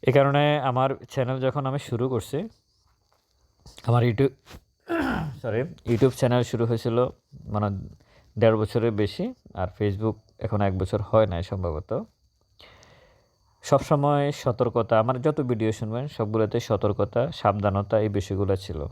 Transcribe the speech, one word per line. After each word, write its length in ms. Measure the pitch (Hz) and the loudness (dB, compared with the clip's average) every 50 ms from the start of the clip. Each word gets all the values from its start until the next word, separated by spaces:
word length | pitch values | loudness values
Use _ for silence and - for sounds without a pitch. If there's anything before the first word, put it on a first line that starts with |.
এ 100 | - - | 0 4
কারণে 480 | 127 143 135 139 139 143 147 147 147 151 | 4 4 4 6 4 4 4 4 2 2
আমার 300 | 127 135 123 127 131 135 135 - - - | 0 0 0 0 0 0 -2 -4 -10 -10
চ্যানেল 300 | - - 127 120 131 131 | -4 -4 -2 -2 -2 -2
যখন 260 | 127 131 127 147 135 | -2 -2 -2 -2 -4
আমি 140 | 135 131 139 | -4 -4 -6
শুরু 300 | - - - 113 127 131 | -6 -4 -4 -2 -2 0
করছি, 400 | 131 113 101 - - 143 196 226 _ _ _ _ _ _ _ _ _ _ _ _ _ _ _ _ _ _ _ _ _ _ _ - - - - | -2 -4 -4 -4 -6 -6 -6 -8 _ _ _ _ _ _ _ _ _ _ _ _ _ _ _ _ _ _ _ _ _ _ _ -20 -20 -12 -2
আমার 200 | - 117 120 117 | 2 2 4 4
YouTube, 260 | 120 113 104 135 135 - _ _ - - - _ _ _ _ _ - | 2 2 2 0 0 0 _ _ -20 -20 -20 _ _ _ _ _ -6
<clears throat> 540 | 339 339 294 262 233 - 160 151 127 - | -4 -2 -2 -2 -2 -2 -4 -6 -8 -8
সরি, 200 | - 120 104 113 | -8 -4 -2 -2
YouTube 480 | 131 175 - - _ - 117 110 135 131 | -2 -4 -8 -12 _ 0 2 4 4 2
চ্যানেল 340 | 123 - - 123 120 123 120 | 2 2 0 2 2 2 0
শুরু 220 | - - 113 117 | 0 0 -2 0
হয়েছিল 440 | 113 120 113 - 123 117 117 123 131 - _ _ _ - 135 - | 0 0 -2 -2 0 2 2 0 0 -2 _ _ _ -20 -20 -14
মানে 420 | - 104 104 104 104 101 95 - 95 - - _ _ _ _ _ _ _ 110 | -6 -4 -2 0 0 -2 -4 -8 -12 -16 -20 _ _ _ _ _ _ _ 4
দেড় 200 | 110 113 110 107 | 4 4 6 4
বছরের 340 | 107 101 - 123 113 117 | 0 0 0 0 0 0
বেশি, 420 | 110 101 107 101 - - 175 240 254 _ _ - - | 0 0 -2 -2 -2 -6 -8 -8 -8 _ _ -18 -8
আর 140 | - 92 90 - - | -6 -6 -6 -4 -2
Facebook 340 | 107 104 98 101 110 110 107 - _ _ _ _ | -2 -2 -2 0 -2 -2 -4 -4 _ _ _ _
এখন 220 | - 110 - 104 | -8 -4 -2 0
এক 160 | 101 98 95 95 | 0 0 0 0
বছর 240 | 95 95 - 104 | -2 -2 -2 -4
হয় 260 | 101 - - 113 110 104 | -4 2 4 4 4 4
নাই 160 | 90 85 87 | 2 -4 -4
সম্ভবত। 600 | - - 95 92 87 78 76 - _ - 135 226 - _ _ _ _ _ _ _ _ _ _ - - - - - - - - _ _ _ _ _ _ _ _ _ _ _ _ - | -4 -6 -4 -4 -4 -4 -6 -6 _ -6 -6 -6 -8 _ _ _ _ _ _ _ _ _ _ -20 -20 -20 -20 -20 -20 -20 -20 _ _ _ _ _ _ _ _ _ _ _ _ -2
সবসময় 680 | - - 135 - - 160 143 143 147 147 143 143 143 | 2 2 2 4 2 2 2 4 2 2 2 2 0
সতর্কতা, 680 | 143 - - 135 117 - 127 117 107 120 113 107 117 110 | -2 -2 -2 -4 0 0 0 0 2 0 0 4 4 2
আমার 220 | 110 120 131 123 | 4 2 0 0
যত 200 | 127 156 147 - | 0 0 0 0
ভিডিও 300 | 143 123 123 110 110 110 | 0 -2 0 0 0 -2
শুনবেন 360 | 110 - - 107 110 120 131 147 | -2 -2 -4 -6 -4 -6 -6 -8
সবগুলোতে 520 | - - 113 104 107 110 110 107 - 117 | -4 -4 -4 -2 2 2 0 2 0 -2
সতর্কতা, 720 | - - 113 98 - 104 104 - 107 101 - 120 120 151 | 0 0 -2 0 2 0 0 0 -2 -2 0 -2 -2 -2
সাবধানতা 680 | 165 - - 107 98 104 101 104 95 98 101 98 - 110 | -4 0 2 2 2 4 2 2 2 0 0 2 2 2
এই 100 | 107 107 | 2 2
বিষয়গুলো 460 | 101 101 95 - 98 95 101 95 98 | 0 -2 -2 -2 -2 -2 0 0 0
ছিল। 320 | 95 - - 87 78 73 - | -2 -2 -8 -8 -8 -8 -10